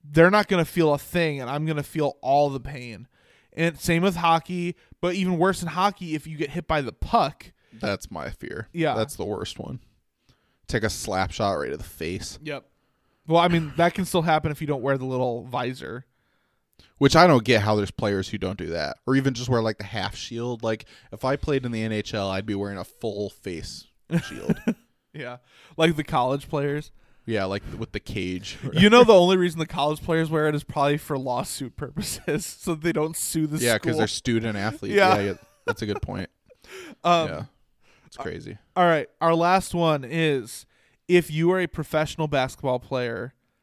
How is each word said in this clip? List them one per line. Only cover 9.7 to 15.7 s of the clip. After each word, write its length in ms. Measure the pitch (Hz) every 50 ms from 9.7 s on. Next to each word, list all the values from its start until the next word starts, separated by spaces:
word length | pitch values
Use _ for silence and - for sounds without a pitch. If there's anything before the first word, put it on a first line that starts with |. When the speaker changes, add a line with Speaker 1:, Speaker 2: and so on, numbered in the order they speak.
| - 123 _ _ _ _ _ _ _ _ _ _ _ _ _ _ _ _ _
Speaker 2:
Take 160 | - - 113 104
a 60 | 110
slap 420 | - - - - 95 92 95 90
shot 200 | - - 113 101 95
right 160 | 76 71 62
to 80 | 71
the 60 | 78 -
face. 560 | - - - 80 82 90 104 - - - - 147
Speaker 1:
Yep. 220 | 151 143 131 _ _ _ _ _ _ _ _ _ _ _ _ _
Well, 140 | 156 160 170
I 80 | 170 175
mean, 240 | 170 165 160 147 135
that 160 | - 170 175 -
can 120 | - 185
still 160 | - - 180
happen 300 | 156 170 156 156 151 160
if 100 | 147 -
you 60 | 160
don't 140 | 143 147 131
wear 160 | 113 139 139
the 80 | 131 127
little 380 | 131 131 127 127 123 117 120 -
visor. 600 | 127 123 131 123 127